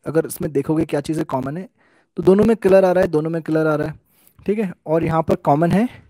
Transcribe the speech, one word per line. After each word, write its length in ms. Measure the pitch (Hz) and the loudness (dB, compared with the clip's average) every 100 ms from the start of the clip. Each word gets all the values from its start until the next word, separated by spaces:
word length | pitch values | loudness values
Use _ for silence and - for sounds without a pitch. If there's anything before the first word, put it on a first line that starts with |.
| - | -2
अगर 200 | 151 156 | -2 -2
इसमें 260 | - 165 | -6 -4
देखोगे 320 | 143 139 156 | -4 -2 -2
क्या 160 | 160 147 | -2 -4
चीज़ें 240 | 139 156 | -4 -6
common 320 | 156 165 135 160 | -4 -6 -6 -10
है, 120 | 190 _ _ _ _ - | -14 _ _ _ _ 0
तो 60 | |
दोनों 220 | 175 196 | 2 4
में 120 | 214 226 | 4 2
color 280 | 190 190 | 4 4
आ 80 | 190 | 4
रहा 120 | 180 | 2
है, 40 | 185 | 0
दोनों 220 | 156 160 | 0 -2
में 120 | 165 | -6
color 240 | 156 160 156 | -2 0 0
आ 80 | |
रहा 140 | 151 151 | -2 -4
है, 60 | 147 _ _ _ _ - | -10 _ _ _ _ -6
ठीक 120 | 208 | -4
है। 140 | 196 - - | -4 -8 -2
और 180 | 160 | -2
यहाँ 180 | 160 160 | 0 -2
पर 120 | 156 | 0
common 380 | 151 - 143 170 | -2 2 2 2
है 160 | 185 247 - _ | 2 0 -6 _